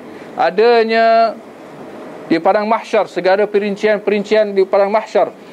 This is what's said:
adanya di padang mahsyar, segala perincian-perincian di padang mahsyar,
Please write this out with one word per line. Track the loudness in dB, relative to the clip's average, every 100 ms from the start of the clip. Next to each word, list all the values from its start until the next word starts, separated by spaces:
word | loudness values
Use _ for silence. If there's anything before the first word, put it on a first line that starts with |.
| -18 -18 -12 -2
adanya | -2 2 4 4 2 2 4 4 2 0 -14 -20 -20 -20 -18 -18 -18 -18 -4
di | 0
padang | 2 0 0
mahsyar, | -2 0 -2 -2
segala | -2 0 2 2
perincian-perincian | 0 -2 -2 0 0 0 -2 0 0 2
di | 0 0
padang | 2 2
mahsyar, | 0 0 0 0 -4 -20